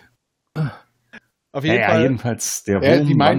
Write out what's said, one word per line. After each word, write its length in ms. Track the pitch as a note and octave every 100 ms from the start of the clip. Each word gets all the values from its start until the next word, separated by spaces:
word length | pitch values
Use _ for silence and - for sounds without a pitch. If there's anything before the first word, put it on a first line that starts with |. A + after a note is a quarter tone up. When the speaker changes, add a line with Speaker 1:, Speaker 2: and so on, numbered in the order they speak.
| _ _ _ _ _ - C#3 - _ _ _ - _ _ _
Speaker 1:
Auf 100 | C#3+
jeden 120 | C#3+ A#2+
Speaker 2:
Ja, 60 |
ja, 60 | G#2
Speaker 1:
Fall. 120 | A2
Speaker 2:
jedenfalls, 640 | C3 A#2 B2 A2 - -
der 180 | - G2
Speaker 3:
Äh, 160 | C#3 D#3
Speaker 2:
Wurm 80 | D3
Speaker 3:
die 80 |
meinen, 200 | C#3 D3